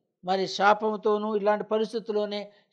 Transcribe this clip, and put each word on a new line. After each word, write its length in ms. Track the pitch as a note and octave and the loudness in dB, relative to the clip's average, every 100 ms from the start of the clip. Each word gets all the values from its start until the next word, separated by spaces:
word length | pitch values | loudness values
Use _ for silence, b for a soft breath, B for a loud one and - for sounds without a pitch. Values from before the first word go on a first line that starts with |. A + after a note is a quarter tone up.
| _ _ F3+ | _ _ -4
మరి 220 | F#3+ F#3 | -2 -2
శాపంతోనూ 880 | - G3+ G#3 A3 G#3+ A3 G#3+ G#3+ G#3+ | 2 4 4 0 -2 0 0 0 0
ఇలాంటి 280 | G3+ G#3 | 0 0
పరిస్థితుల్లోనే, 880 | F#3+ A3 G#3+ A3+ G#3+ G#3 G#3 G#3 G3+ b b | 0 -2 -2 -4 -4 -4 -2 -6 -10 b b